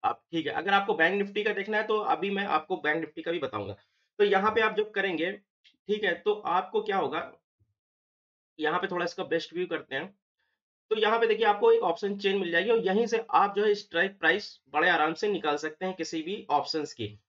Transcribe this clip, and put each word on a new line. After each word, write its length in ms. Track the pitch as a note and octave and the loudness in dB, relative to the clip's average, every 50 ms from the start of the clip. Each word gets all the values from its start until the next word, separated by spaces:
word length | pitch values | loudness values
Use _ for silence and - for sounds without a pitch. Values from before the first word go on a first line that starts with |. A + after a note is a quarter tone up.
| - | 0
अब 160 | G#2+ A#2+ - _ _ | -2 -4 -4 _ _
ठीक 140 | - E3 D#3 | -6 -4 -4
है, 60 | D3 | -2
अगर 200 | C3 C#3+ D#3+ G3 | -4 -4 0 2
आपको 220 | G3+ G3 G3 - D3+ | 2 2 2 0 0
बैंक 280 | D#3+ D#3+ E3+ G3 G3+ | 2 2 2 2 0
Nifty 220 | G3+ G3+ - G#3+ G#3 | -2 -2 -4 -2 -2
का 80 | A3 | -2
देखना 240 | G3+ G3 F#3+ G#3+ G#3+ | -2 -2 -4 -2 -2
है 60 | G#3 A3 | -2 0
तो 120 | A3 A3 G#3+ - - | 0 -2 -2 0 0
अभी 200 | D#3 D3+ F3 G3+ | -2 -2 -2 -4
मैं 140 | G3 G3 G3+ | -2 -2 -2
आपको 300 | G3+ - D#3 - _ F#3 | 0 -2 -2 0 _ -6
बैंक 280 | E3 - D3+ D3+ E3 D#3+ | -4 -2 -2 -2 -2 -4
Nifty 200 | D3+ _ E3+ D#3+ | -6 _ -10 -6
का 80 | E3+ | -6
भी 60 | E3+ F3 | -4 -4
बताऊंगा। 380 | C#3+ B2 - G#2+ G2+ G2 G#2 _ _ _ _ _ _ _ _ - | -4 -6 -6 -6 -8 -8 -10 _ _ _ _ _ _ _ _ 2
तो 60 | G#3 | 4
यहाँ 260 | G3+ G3+ F#3+ G3 G#3+ | 4 4 4 2 2
पे 100 | G#3+ A3+ | 2 2
आप 160 | A3 G#3+ G3+ | 2 2 0
जब 140 | G#3 G#3+ G#3+ | -2 -4 -2
करेंगे, 400 | - G3+ F#3+ G3 F3 D3+ D#3+ F#3 G3+ G3+ _ _ _ _ _ - _ _ _ - | -2 -2 -2 -2 -2 -2 -2 -4 -4 -8 _ _ _ _ _ -20 _ _ _ -4
ठीक 160 | G#3 G#3+ G#3 | -4 -2 0
है, 100 | F#3 E3+ | -2 -2
तो 180 | - - G#3+ G#3 | 0 0 -2 -2
आपको 480 | G#3 - - E3+ F#3 F#3+ - - G#3+ | 0 -2 0 0 0 0 0 -4 -4
क्या 140 | G#3 G#3 G3 | -2 0 -2
होगा, 240 | F#3+ E3 C3+ C#3+ E3 - - - _ _ _ _ _ _ _ _ _ _ _ _ _ _ _ _ _ _ _ _ _ _ _ _ - | 0 0 -2 -4 -6 -8 -8 -16 _ _ _ _ _ _ _ _ _ _ _ _ _ _ _ _ _ _ _ _ _ _ _ _ -4
यहाँ 200 | D3+ D3+ E3 F3+ | -2 0 0 0
पे 60 | F#3+ | -2
थोड़ा 180 | F3+ F3+ F3 F3 | -2 -2 -2 -2
इसका 200 | E3+ - - F3+ | -4 -4 -6 -4
best 300 | - D#3 E3 - - D#3+ | -2 -2 -2 -2 -4 -6
view 120 | F3 F#3 | -6 -4
करते 280 | F3+ E3+ D3 - _ C3 | -4 -6 -8 -6 _ -8
हैं। 120 | C3+ E3 G3 _ _ _ _ _ _ _ _ _ _ _ _ _ _ _ _ | -8 -8 -8 _ _ _ _ _ _ _ _ _ _ _ _ _ _ _ _
तो 60 | - | 0
यहाँ 220 | - G#3+ G#4+ A3+ A#3 | 2 2 2 4 4
पे 80 | A#3 | 4
देखिए 200 | A4+ G#3+ G3 A3+ | 2 2 2 4
आपको 260 | G#3+ G#3 G3+ A#3+ A3+ | 2 2 4 6 6
एक 100 | A#3 A3+ | 6 6
option 340 | - F3 E3 - - G3 G3+ | 4 0 -2 0 -2 -4 -4
chain 220 | G3 G3 G3 G3 G3+ | -2 -2 0 0 0
मिल 120 | F3+ E3+ | 0 2
जाएगी 200 | E3+ E3+ F#3 A3+ | 0 0 2 4
और 80 | A#3 A3+ | 2 2
यहीं 280 | E3+ F#3+ F#3+ G#3+ A#3 | 4 2 2 2 2
से 180 | G#3+ A#3 A3+ A3+ - - | 2 0 -2 -2 2 4
आप 200 | E3 F#3+ G3+ G3+ | 4 4 4 2
जो 80 | G3+ G#3 | 2 2
है 100 | G#3+ G#3 | 2 2
strike 440 | G#3 - _ - E3+ F3+ G3+ G3+ _ | 0 -2 _ 0 0 0 0 -2 _
price 300 | - D#3+ E3+ G#3+ - - - _ _ C3 | 2 2 2 2 -2 -8 -16 _ _ _
बड़े 200 | - D3+ E3 F3+ | 0 2 2 4
आराम 240 | F3 D3+ D3+ D#3+ E3 | 4 4 2 0 0
से 140 | - - G#3 | 0 0 0
निकाल 280 | G3+ E3 - D3+ D3 | 0 0 0 -2 -2
सकते 300 | D3 D3+ D#3 D#3 _ F3+ | -2 -4 -6 -6 _ -6
हैं 80 | F#3 F#3 | -6 -4
किसी 280 | - D#3+ - - D#3+ | -4 -6 -6 -6 -6
भी 240 | D#3 E3 G3+ - - - | -6 -6 -8 -8 -4 0
options 420 | C#3+ D3 C#3+ - - D#3 D3 - | 0 0 0 0 -4 -4 -4 -6
की। 160 | - - A2+ G2+ - - _ | -8 -10 -10 -10 -10 -16 _